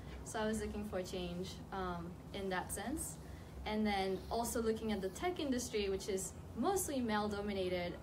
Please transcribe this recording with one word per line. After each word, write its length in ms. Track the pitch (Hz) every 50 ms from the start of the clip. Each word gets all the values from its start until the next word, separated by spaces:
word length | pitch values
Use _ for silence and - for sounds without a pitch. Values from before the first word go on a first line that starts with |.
| - - - - -
so 140 | - - 226
I 60 | 214
was 140 | 214 226 214
looking 240 | 208 208 208 208 208
for 140 | - - 185
a 40 | 185
change, 480 | 185 - 185 180 175 175 175 185 185 - - - -
um, 400 | 190 190 185 180 175 170 170 175 175 - - - -
in 160 | 202 196 190
that 240 | 185 180 180 - -
sense. 420 | 202 196 233 294 330 - - - - - - - - - - - - -
And 220 | - 214 214 214 208
then 320 | 202 196 190 190 190 180 - -
also 320 | - 226 233 220 - 247
looking 300 | 226 220 220 233 233 220
at 100 | 208 190
the 80 | 180 190
tech 300 | - - 339 359 349 349
industry, 480 | 320 277 247 254 247 - - 214 202 190
which 220 | 190 190 - -
is 240 | 196 190 - - - - - - - 220
mostly 420 | 247 359 403 370 - 339 294 262
male-dominated, 920 | 240 220 214 208 214 208 202 202 202 208 202 190 185 180 180 180 175 175 - -